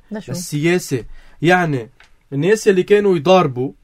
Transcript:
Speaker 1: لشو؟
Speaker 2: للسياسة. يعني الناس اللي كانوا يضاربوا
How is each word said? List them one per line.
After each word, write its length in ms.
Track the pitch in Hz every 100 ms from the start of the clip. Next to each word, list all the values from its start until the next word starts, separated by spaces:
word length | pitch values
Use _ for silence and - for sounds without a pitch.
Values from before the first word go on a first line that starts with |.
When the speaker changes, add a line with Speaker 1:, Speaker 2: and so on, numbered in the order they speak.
| _
Speaker 1:
لشو؟ 220 | 208 -
Speaker 2:
للسياسة. 720 | 175 175 147 165 180 - 127 - - - -
يعني 480 | 156 180 165 135 110 _ - _ _
الناس 360 | 139 170 214 208
اللي 140 | 185
كانوا 340 | 175 208 202 175
يضاربوا 560 | 147 185 156 123 139 -